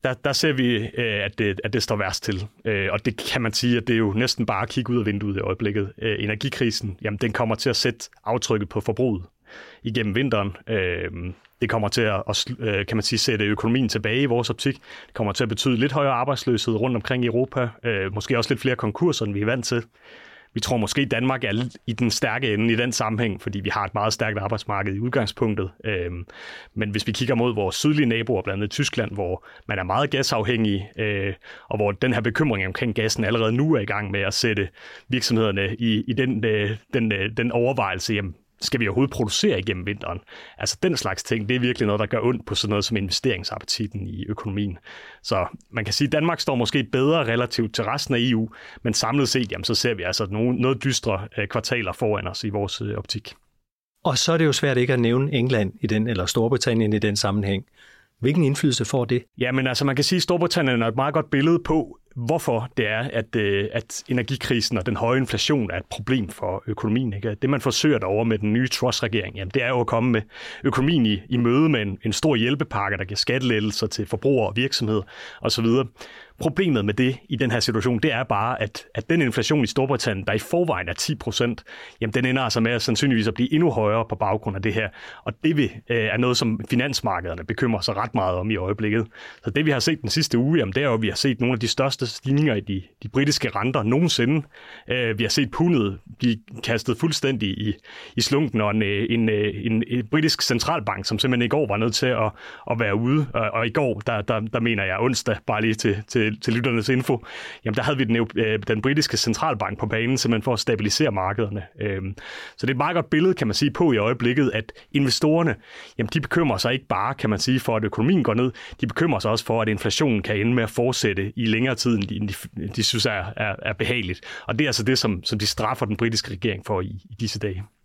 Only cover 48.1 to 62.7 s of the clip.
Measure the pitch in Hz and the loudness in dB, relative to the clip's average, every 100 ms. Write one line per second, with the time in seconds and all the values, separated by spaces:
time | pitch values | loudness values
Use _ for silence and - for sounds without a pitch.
48.1 | 123 120 113 110 - - - 120 104 113 | 0 2 2 0 -6 -20 -6 -2 0 0
49.1 | 143 135 135 113 90 87 113 123 104 87 | 2 2 0 -2 -4 -2 0 0 0 -2
50.1 | - 104 104 120 123 127 135 139 127 - | -2 -2 0 0 2 2 2 0 0 0
51.1 | 95 101 - 101 120 - 120 92 87 113 | -2 -4 -6 -2 -2 -2 -2 -2 -2 0
52.1 | 101 101 95 107 101 101 - 107 104 - | 0 -2 -6 -4 -2 -4 -4 -6 -6 -6
53.1 | 110 - - _ _ _ _ _ _ - | -10 -10 -20 _ _ _ _ _ _ -2
54.1 | 127 - 165 160 135 143 127 123 127 117 | 0 2 4 4 4 2 2 2 4 4
55.1 | 120 143 143 123 123 98 - 113 107 110 | 4 2 2 2 2 0 -2 -2 0 0
56.1 | 104 90 - 113 127 - 113 107 107 107 | 0 0 2 2 2 2 2 2 2 2
57.1 | 104 101 101 101 98 - _ - - _ | 0 0 0 0 -2 -4 _ -20 -20 _
58.1 | _ 123 156 147 143 151 120 113 135 117 | _ 0 4 2 2 0 0 0 0 0
59.1 | 123 - - 123 131 131 123 143 131 143 | -2 -4 -4 -2 0 0 0 0 2 2
60.1 | 185 - 175 175 175 139 120 113 113 135 | 2 2 2 2 2 2 2 2 0 0
61.1 | 151 - 139 151 170 170 156 143 - _ | 0 0 2 4 2 2 0 0 -10 _
62.1 | - 120 160 - 117 120 | -8 -2 0 0 -2 -2